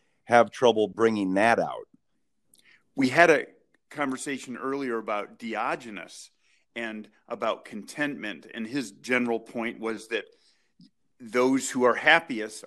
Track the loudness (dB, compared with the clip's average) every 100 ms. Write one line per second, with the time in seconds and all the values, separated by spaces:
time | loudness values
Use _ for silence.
0 | _ _ 4 4 4 4 2 4 0 2
1 | 2 2 0 2 4 2 0 -6 -14 _
2 | _ _ _ _ _ _ _ _ _ 0
3 | 2 6 6 6 2 _ _ _ _ -6
4 | -6 -6 -8 -8 -8 -8 -6 -6 -4 -6
5 | -4 -6 -6 -10 -8 -6 -4 -6 -10 -14
6 | -16 -18 -20 _ _ _ _ -10 -10 -10
7 | -14 _ -12 -6 -4 -4 -8 -14 -12 -6
8 | -6 -6 -10 -12 -14 -12 -8 -6 -8 -10
9 | -4 -2 0 -4 -6 -8 -8 -6 -8 -8
10 | -6 -6 -8 _ _ _ _ _ -20 _
11 | _ _ -4 2 4 2 -2 2 2 4
12 | 6 4 4 -8 -8 -12